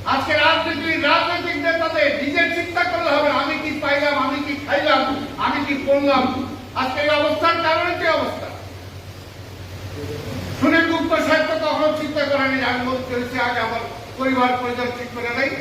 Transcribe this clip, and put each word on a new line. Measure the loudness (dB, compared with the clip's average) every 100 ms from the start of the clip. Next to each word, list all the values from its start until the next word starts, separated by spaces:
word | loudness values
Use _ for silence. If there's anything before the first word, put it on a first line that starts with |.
আজকে | 0 0 2
রাজনীতি, | 4 4 4 0 -2 -2 0
রাজনৈতিক | 4 4 4 0 -2 0
নেতাদের | 0 2 0 2 2 2
নিজের | 0 2 2
চিন্তা | 0 -2 0
করলে | 0 0 2
হবে, | 4 4
"আমি | 2 0 -2
কি | -4 -2
পাইলাম, | 0 2 2
আমি | 2 0 -2 -4
কি | -4 0
খাইলাম, | 0 4 2 2 -2 -6 -2
আমি | -2 0
কি | -2 -2 2
করলাম?" | 4 6 4 2 -2 -6 -8 -8
আজকে | -4 -2 0
এই | 2
অবস্থার | 4 2 2 2 2
কারণে | 2 2 0
কি | 0 0
অবস্থা? | 2 0 -4 -8 -10 -14 -14 -14 -14 -16 -16 -16 -16 -14 -14 -12 -12 -10 -10 -8 -8 -8 -8 -8 -2
সুনীল | 2 4 2
গুপ্ত | 0 0 0 4
সাহেব | 2 2
তো | 0 0
তখন | 2 2 0
চিন্তা | -2 -2
করেনি, | 0 2 2 0
"আমি | 0 -2 -2
মন্ত্রী | -4 -2
হয়েছি, | -4 -4 -2
আগে | -2 0
আমার | -2 -4 -6 -10 -12 -4
পরিবার | 0 2 2 2
পরিজন | -2 -4 -4 -6
ঠিক | -8
করে | -6 -4 -2
নেই।" | -2 -2